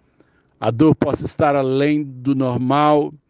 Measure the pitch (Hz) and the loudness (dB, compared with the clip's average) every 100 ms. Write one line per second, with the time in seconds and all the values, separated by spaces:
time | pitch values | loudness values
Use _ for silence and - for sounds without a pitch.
0 | _ _ _ _ _ _ 110 117 156 - | _ _ _ _ _ _ -4 2 2 2
1 | 147 127 - - 151 143 131 135 147 151 | -2 -6 -8 -2 0 2 0 0 0 -2
2 | 147 127 127 135 131 120 127 143 151 151 | -4 -6 -4 -2 -2 -2 0 2 2 2
3 | 147 151 | 0 -8